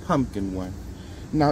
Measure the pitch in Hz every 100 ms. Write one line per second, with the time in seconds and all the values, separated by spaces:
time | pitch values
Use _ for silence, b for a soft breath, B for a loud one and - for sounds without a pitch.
0 | - 151 123 101 95 92 92 98 - B
1 | B B B 156 147